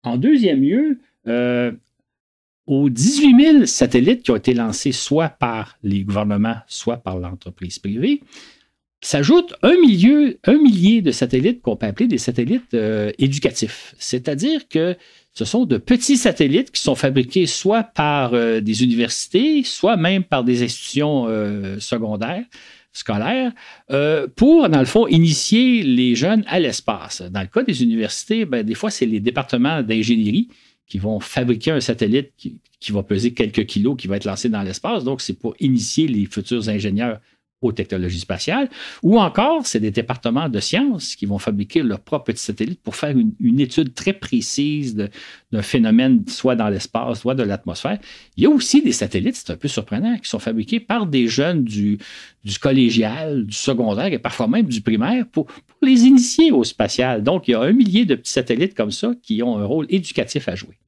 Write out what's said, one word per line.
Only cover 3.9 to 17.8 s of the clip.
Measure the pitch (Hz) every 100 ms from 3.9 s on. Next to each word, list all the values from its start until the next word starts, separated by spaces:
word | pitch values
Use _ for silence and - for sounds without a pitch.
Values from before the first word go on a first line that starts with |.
| 123 127 240
qui | -
ont | 110
été | -
lancés | 123 113 104 143
soit | 127 - 147 160
par | _ 120 110 101 _
les | 104 101
gouvernements, | 98 101 104 101 110 113 _
soit | - - 120
par | - 92
l'entreprise | 87 90 90 - 90 -
privée, | 98 110 202 285 _ - - _ _ _ _ _
s'ajoute | - 143 143 339 349 -
un | 226 349
milieu, | 294 185 214 294 285 - -
un | 285
millier | 285 196 185 226
de | 165
satellites | 113 123 127 170 247
qu'on | - 104
peut | 107
appeler | 98 240
des | 147
satellites, | - 120 123 214 -
euh, | 117 107 107 104 -
éducatifs. | 135 143 139 131 113 - - _
C'est-à-dire | - 127 127 143 254 311 -
que | - 175 175 _ _ _
ce | - 113
sont | 233
de | 220 113
petits | - 247 - 262
satellites | 220 - 143 165 269
qui | -
sont | 151 131
fabriqués | 135 135 127 190 170
soit | - 190 226